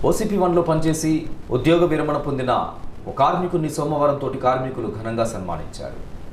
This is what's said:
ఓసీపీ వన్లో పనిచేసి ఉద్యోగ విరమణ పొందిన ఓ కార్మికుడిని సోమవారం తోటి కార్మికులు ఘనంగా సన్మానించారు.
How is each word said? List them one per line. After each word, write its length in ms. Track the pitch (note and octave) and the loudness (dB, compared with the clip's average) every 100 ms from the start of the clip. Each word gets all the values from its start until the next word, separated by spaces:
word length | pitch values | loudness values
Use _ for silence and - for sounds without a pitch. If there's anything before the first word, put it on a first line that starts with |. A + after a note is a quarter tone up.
ఓసీపీ 320 | E3+ E3+ A3 G3 | 2 2 2 2
వన్లో 260 | F3+ F3 | 4 4
పనిచేసి 640 | E3+ D#3 D#3+ D#3 D#3 D#3 - - - | 4 2 2 2 2 0 0 -8 -2
ఉద్యోగ 340 | B2 D3 E3+ | 0 4 6
విరమణ 320 | E3+ D#3 D3 D3 | 4 2 0 -2
పొందిన 520 | D3+ C3 B2+ A2 - - - - - | -2 -2 0 0 0 -6 -10 -8 -10
ఓ 40 | |
కార్మికుడిని 580 | - C#3+ F3 F3+ F3 D#3 | 2 2 2 0 0 0
సోమవారం 480 | - D3 D3 D3 C3+ | -2 -2 2 2 2
తోటి 200 | C3 C3 | -2 0
కార్మికులు 540 | B2+ C3 C3 A#2+ G#2+ - | 0 0 -2 -4 -6 -6
ఘనంగా 220 | A2+ A2+ | -4 -2
సన్మానించారు. 960 | A2+ F#2 F2+ E2 - - B1+ - - - - | -2 -2 -6 -6 -8 -10 -10 -10 -10 -10 -10